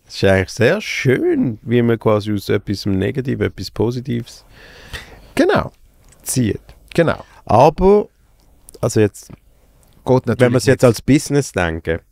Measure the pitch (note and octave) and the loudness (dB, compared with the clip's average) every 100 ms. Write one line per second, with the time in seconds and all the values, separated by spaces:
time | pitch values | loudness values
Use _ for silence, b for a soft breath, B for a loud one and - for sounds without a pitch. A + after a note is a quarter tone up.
0 | _ - G2 F#2+ F#2 - A#2 G3+ - - | _ -2 2 2 0 0 0 0 -4 -4
1 | C3+ B2+ F4 D#4 F#3 G#2+ - A#2+ A#2 A#2 | 0 0 0 0 -2 -6 -2 0 2 0
2 | A2+ G#2 G#2 G2+ - G#2 - G2 G2+ F#2+ | 0 0 -2 -6 -2 -4 -4 -6 -4 -2
3 | G2+ C3 C3 A2 G2 - F#2 - A2 B2 | -2 -4 -6 -4 -4 -6 -10 -4 -4 -4
4 | B2+ A#2+ - - - B B B B B | -6 -8 -8 -18 -20 B B B B B
5 | B B - - F4 G4+ - _ _ _ | B B -8 -2 0 0 -4 _ _ _
6 | _ _ - C3 A2 - - - - - | _ _ -6 -2 -2 -4 -10 -20 -6 -2
7 | E3 - - b - G#2+ D3 D#3+ F#3+ G#3 | 0 -2 -10 b 0 4 4 4 2 2
8 | - _ _ _ _ _ _ - A#2+ A2+ | 0 _ _ _ _ _ _ -6 -2 2
9 | G#2 - - - _ _ _ _ _ _ | 0 -2 -20 -20 _ _ _ _ _ _
10 | - B2+ A#2 A2+ B2 B2 C3+ B2+ B2+ A2 | 0 0 0 2 2 2 2 4 4 2
11 | - E3 - C#3+ - F#2+ E2+ D#2+ E2 E2 | 2 2 2 -2 -2 -2 -2 -4 -6 -6
12 | _ | _